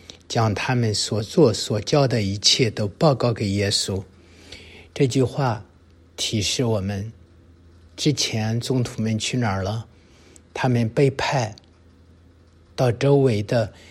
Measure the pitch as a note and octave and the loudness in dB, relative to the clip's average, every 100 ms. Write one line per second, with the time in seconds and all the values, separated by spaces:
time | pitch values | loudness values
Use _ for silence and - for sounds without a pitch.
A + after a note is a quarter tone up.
0 | - - - A#2+ A2+ F#2 - B2 A2+ G#2 | -20 -20 -6 0 0 0 -2 0 0 -2
1 | - G#2+ G#2 - C#3 G2+ - G#2+ - D3+ | -2 -4 -2 4 4 4 -2 -4 0 2
2 | C3+ A#2+ G2 G2+ - - A#2+ - G#2 - | 2 0 -2 0 2 2 2 0 -6 2
3 | D#3+ B2+ B2 A2 G#2 G2 G2 - - F#2+ | 2 2 0 0 -2 0 0 -2 -4 -6
4 | F#2+ - - - - - - - - - | -8 -16 -20 -20 -20 -20 -20 -20 -8 0
5 | C#3 C3 B2 - C3 G#2+ - _ _ - | 2 2 0 0 -2 -2 -8 _ _ -20
6 | - - - A2 F#2+ - A#2+ G#2+ F#2+ G2+ | -18 -8 -4 -2 -2 -2 0 0 -2 -6
7 | A2 - - - - - - - - - | -8 -14 -20 -20 -20 -20 -20 -20 -20 -4
8 | D3+ C#3 - A2 A2 A#2 - B2+ A#2 - | -2 0 -2 -2 -2 -2 -2 -2 -2 -2
9 | A2 A2 - B2+ A#2 F#2+ F#2+ A#2 - - | -2 -2 -2 -2 0 -2 -2 -6 -10 -18
10 | _ - - - _ - C3 A#2+ A2+ - | _ -20 -20 -20 _ -4 0 0 0 2
11 | C#3 B2+ - C#3+ G#2+ G#2 _ _ - - | 2 2 -2 -2 -4 -8 _ _ -20 -20
12 | _ - - _ _ _ _ - B2+ A#2 | _ -20 -20 _ _ _ _ 0 0 2
13 | C3+ C#3+ C3+ G#2 G#2 B2 G2+ - - | 4 4 4 2 0 0 -2 -6 -20